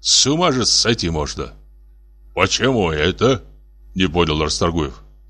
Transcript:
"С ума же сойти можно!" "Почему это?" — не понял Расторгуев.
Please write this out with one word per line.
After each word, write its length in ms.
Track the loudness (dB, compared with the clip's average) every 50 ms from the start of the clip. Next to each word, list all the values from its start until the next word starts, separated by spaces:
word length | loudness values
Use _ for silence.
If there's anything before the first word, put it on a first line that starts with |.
"С 260 | 0 0 2 2 2
ума 260 | 2 0 0 2 0 0
же 140 | 0 0
сойти 440 | 0 0 0 2 0 0 0 0 -4
можно!" 440 | -2 -2 -4 -6 -6 -10 -10 -10 -12 -20 -20 -20 -20 -20 -20 -20 -20 -20 -20 -20 -20 -20 -20 -12 -2
"Почему 560 | 0 0 0 2 0 0 0 2 2 0 0
это?" — 520 | 0 0 0 0 0 2 2 2 2 0 -4 -14 -20 -20 -20 -20 -20 -20 -20 -12 -4
не 120 | -2 -2
понял 360 | 0 2 2 2 2 2 0 0
Расторгуев. 600 | -2 -2 -2 -2 -2 0 -2 -4 -4 -6 -12 -20 -20 -20 -20 -20 -20